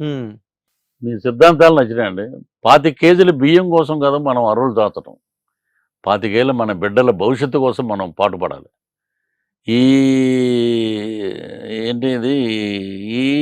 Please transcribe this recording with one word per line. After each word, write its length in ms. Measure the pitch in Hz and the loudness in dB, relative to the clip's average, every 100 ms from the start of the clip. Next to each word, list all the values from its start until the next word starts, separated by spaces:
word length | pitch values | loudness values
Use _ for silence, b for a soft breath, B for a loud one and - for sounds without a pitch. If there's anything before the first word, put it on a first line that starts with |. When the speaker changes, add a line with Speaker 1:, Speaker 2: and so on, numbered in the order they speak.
| 151 | -8
Speaker 1:
ఉమ్. 300 | 143 117 107 _ _ _ _ _ _ | -8 -10 -16 _ _ _ _ _ _
Speaker 2:
మీ 80 | 120 117 127 | -10 -6 -4
సిద్ధాంతాలు 500 | 120 160 156 165 156 | 4 4 6 6 6
నచ్చినాయండి. 460 | 120 113 110 92 107 131 - _ 113 | 2 0 -4 -6 -10 -14 -20 _ 4
పాతిక 300 | 147 151 139 | 4 4 2
కేజీల 300 | 165 180 185 147 | 4 6 4 4
బియ్యం 280 | 139 170 185 165 | 4 4 4 0
కోసం 200 | 147 156 | 0 0
కదా 180 | 143 143 | 0 0
మనం 260 | 147 123 113 | -2 0 0
అరువులు 220 | 107 131 101 | 0 0 0
దాచటం, 360 | 101 - - - _ _ _ _ _ _ _ _ - | -2 -2 -16 -20 _ _ _ _ _ _ _ _ -2
పాతికేళ్ళ 460 | 101 110 107 131 127 | -2 0 0 0 0
మన 100 | 110 95 | -2 -4
బిడ్డల 300 | 101 104 127 98 | -2 0 2 2
భవిష్యత్తు 360 | 101 127 139 131 131 | 0 -2 -2 -2 -2
కోసం 220 | 120 123 | -2 -6
మనం 240 | 101 92 80 | -6 -8 -2
పాటుపడాలి. 500 | 101 92 85 69 - _ _ _ _ _ _ _ _ _ - 120 | -2 -2 -8 -10 -18 _ _ _ _ _ _ _ _ _ -4 0
ఈ 20 | 131 135 135 131 131 127 127 123 120 117 110 107 104 110 98 - - - 110 110 113 | 4 4 2 2 0 0 0 0 0 -2 -4 -6 -8 -8 -8 -10 -14 -16 -12 -8 -6
ఏంటి 200 | 120 131 127 | -4 -4 -2
ఇది, 180 | 120 143 117 110 107 101 95 98 101 117 | -2 -2 -2 -4 -4 -6 -8 -10 -8 -4
ఈ 20 | 131 143 | -2 -2